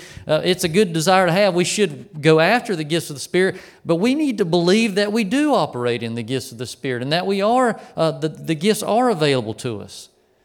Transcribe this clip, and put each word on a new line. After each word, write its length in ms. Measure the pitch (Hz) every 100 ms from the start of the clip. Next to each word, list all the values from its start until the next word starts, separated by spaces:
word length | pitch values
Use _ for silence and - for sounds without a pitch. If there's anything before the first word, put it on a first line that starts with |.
| - - -
Uh, 140 | 156
it's 220 | 175 180
a 60 | 185
good 240 | 170 214
desire 320 | 160 156 190 180
to 60 |
have. 220 | 175 208
We 100 | 175
should 580 | 180 - 196 135 127 156
go 180 | 151 160
after 340 | 170 233 -
the 100 | 170
gifts 260 | 151 165 -
of 60 | 143
the 40 |
Spirit, 400 | - 220 190 185 - -
but 120 | - 170
we 180 | 226
need 240 | 277 294 214
to 80 | 180
believe 480 | 175 170 214 226
that 180 | 190 208
we 100 | 220
do 300 | 196 262 302
operate 500 | 233 147 123 120 120
in 120 | 117
the 80 | 117
gifts 280 | 113 131 -
of 60 | 117
the 100 | 127
Spirit 360 | - 139 123
and 100 | 131
that 140 | 165 185
we 160 | 196
are, 360 | 202 247 247 - -
uh, 180 | - 160
the, 160 | 147 156
the 260 | 151 143
gifts 280 | 160 196 208
are 280 | - 208 254
available 420 | 185 151 131 110
to 260 | 110 127 104
us. 280 | 98 - - _ _ _